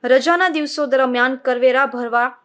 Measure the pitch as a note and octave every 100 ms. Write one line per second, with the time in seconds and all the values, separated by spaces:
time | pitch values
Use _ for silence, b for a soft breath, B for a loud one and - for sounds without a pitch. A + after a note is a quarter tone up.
0 | B3 C4 B3+ F4 F#4 D#4 D4 - D4 C4
1 | B3+ B3 B3 C4 - B3 B3 B3 C#4 B3+
2 | A#3+ A#3 B3 -